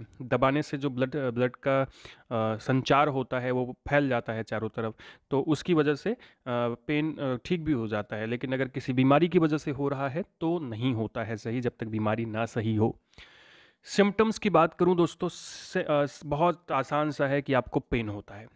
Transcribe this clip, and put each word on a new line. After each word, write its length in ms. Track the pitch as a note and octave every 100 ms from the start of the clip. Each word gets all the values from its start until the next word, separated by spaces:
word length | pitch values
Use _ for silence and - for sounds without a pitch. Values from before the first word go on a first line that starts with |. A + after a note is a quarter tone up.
| A#2 -
दबाने 400 | B2 B2 C3 C#3+
से 160 | D3+ C#3+
जो 120 | C#3+
ब्लड, 260 | B2 C3 D3
अ, 140 | C3
ब्लड 260 | A#2+ B2 - C#3
का, 140 | C3+
अ, 760 | C3+ - - - _ A#2+ A2 G#2+
संचार 500 | - C3 B2 C#3+ D3+
होता 320 | C3 B2+ B2+
है, 120 | B2
वो 240 | B2+ B2+ B2+ -
फैल 200 | C#3+ C#3
जाता 240 | A#2+ -
है 100 | A2+
चारों 260 | A2 G#2+ A2
तरफ, 240 | - A2+ - - - _
तो 100 | C3+
उसकी 320 | D3 D3+ -
वजह 220 | E3 D3 C#3+
से, 160 | F#3+
अ, 60 | A#3+ - _ -
पेन, 720 | A#2+ A#2+ A#2+ - D3+ D#3 -
अ, 200 | C#3 B2+ -
ठीक 180 | F3+
भी 80 | D#3
हो 160 | C#3 A2+
जाता 280 | G#2+ G#2 A2
है। 100 | A2
लेकिन 280 | A#2+ C3
अगर 140 | C3 C3
किसी 260 | C3 -
बीमारी 340 | B2+ C3 C#3+ F3
की 120 | E3+
वजह 180 | D#3+ D3+
से 140 | D#3+
हो 160 | C#3 C#3
रहा 220 | C#3 C#3
है, 140 | C#3 - _
तो 180 | E3 E3+
नहीं 340 | C#3 G#2+ B2+
होता 300 | A2+ A2 -
है 140 | A2 A2+
सही, 240 | A#2 A#2+
जब 100 | A#2+ -
तक 80 | A#2
बीमारी 380 | G#2+ G#2+ A2 A#2
ना 200 | G#2+ A2+
सही 300 | - A2 G#2+
हो। 240 | G#2+ - _ - - - - - _ _
सिम्पटम्स 560 | - - G3+ G3 A3 G#3+
की 100 | G#3+
बात 240 | E3 D#3+
करूं 240 | - F3 F3+
दोस्तों, 320 | E3 - F3
से, 520 | - - - - F#3+
अ, 20 | E3+
स-, 340 | D3+ C#3+ - D3+
बहुत 460 | C#3+ F3 E3 -
आसान 400 | C#3 C3+ D3 D3+
सा 160 | C#3 C#3
है 140 | C#3+
कि 120 | C#3
आपको 260 | B2+ A#2+ C#3+
पेन 300 | - B2 G#2+
होता 260 | G2+ - G#2
है, 120 | A2